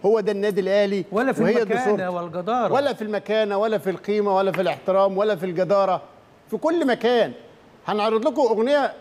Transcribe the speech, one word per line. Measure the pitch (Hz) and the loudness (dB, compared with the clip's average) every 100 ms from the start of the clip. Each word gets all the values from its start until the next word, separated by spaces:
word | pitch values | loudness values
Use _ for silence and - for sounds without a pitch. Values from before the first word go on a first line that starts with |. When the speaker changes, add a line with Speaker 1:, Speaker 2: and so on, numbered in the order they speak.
| 196 | 2
Speaker 1:
هو | 220 | 2
ده | 190 | 0
النادي | 202 208 202 | -2 -2 0
الأهلي، | 190 202 202 202 165 | 0 2 2 0 -4
Speaker 2:
ولا | 196 262 | -2 -2
في | - | 0
Speaker 1:
وهي | 175 | 2
دي | 240 | 2
Speaker 2:
المكانة | 214 226 | 0 0
Speaker 1:
صورته. | 254 202 180 | 0 0 -2
Speaker 2:
والجدارة. | 175 175 170 180 247 208 | -4 -6 -6 -4 -2 0
Speaker 1:
ولا | 247 277 | 0 0
في | 202 | -4
المكانة، | 214 202 196 220 214 196 | -6 -6 -2 0 0 0
ولا | 220 208 | 0 0
في | 180 | -2
القيمة، | 170 - 208 202 190 | -6 -2 0 2 2
ولا | 196 | 0
في | 170 | 0
الاحترام، | 180 143 - 190 196 190 | -2 -2 0 2 2 2
ولا | 214 190 | -2 -2
في | 190 | -4
الجدارة، | 170 185 202 190 175 - - _ _ _ | -2 2 2 2 0 -6 -20 _ _ _
في | 220 | -4
كل | 311 339 277 | 0 0 0
مكان. | 233 226 240 160 120 - - - - - | 0 2 2 0 -4 -20 -20 -20 -14 -6
هنعرض | 208 214 220 277 | -2 0 0 0
لكم | 254 | 0
أغنية | 247 214 233 285 247 - | 0 2 2 2 0 -6